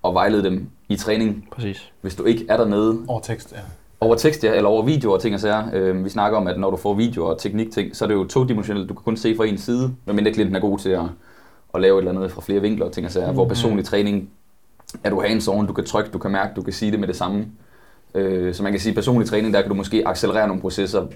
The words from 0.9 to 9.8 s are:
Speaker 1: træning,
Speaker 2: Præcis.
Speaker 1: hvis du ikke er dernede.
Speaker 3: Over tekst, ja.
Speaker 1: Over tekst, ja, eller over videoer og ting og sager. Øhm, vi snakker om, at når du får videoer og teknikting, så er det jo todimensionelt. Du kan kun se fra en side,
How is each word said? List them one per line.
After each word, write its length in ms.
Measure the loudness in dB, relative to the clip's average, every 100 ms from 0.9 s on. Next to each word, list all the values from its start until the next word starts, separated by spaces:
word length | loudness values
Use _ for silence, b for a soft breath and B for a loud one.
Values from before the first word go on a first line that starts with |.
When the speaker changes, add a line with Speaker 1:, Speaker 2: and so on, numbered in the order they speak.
| -4
Speaker 1:
træning, 520 | 0 0 0 -2 -10
Speaker 2:
Præcis. 400 | -8 -8 -8 -16 _
Speaker 1:
hvis 140 | -10
du 100 | 0
ikke 220 | 2 2 2
er 80 | 2
dernede. 420 | 2 2 2 0 -4
Speaker 3:
Over 120 | -6
tekst, 320 | -6 -10 -10
ja. 60 | -16 -16 -18 -20 -2
Speaker 1:
Over 140 | 2
tekst, 300 | 4 4 4
ja, 100 | 2
eller 140 | 4 4
over 120 | 4
videoer 320 | 4 2 4
og 80 | 2
ting 120 | 2
og 60 | 0
sager. 240 | 0 0 0
Øhm, 320 | 0 0 0
vi 40 | -2
snakker 300 | 0 2 2
om, 80 | 0
at 120 | 0
når 100 | 0
du 60 | 0
får 180 | 0
videoer 340 | 2 0 0 -2
og 80 | -2
teknikting, 580 | -2 -2 -2 -2 -4 -2
så 80 |
er 40 | 0
det 60 |
jo 100 | 0
todimensionelt. 640 | 2 0 2 0 -2 -4 -4
Du 60 |
kan 80 | -6
kun 120 | -4 -2
se 200 | 0 2
fra 80 | 0
en 120 | 0
side, 360 | -2 -2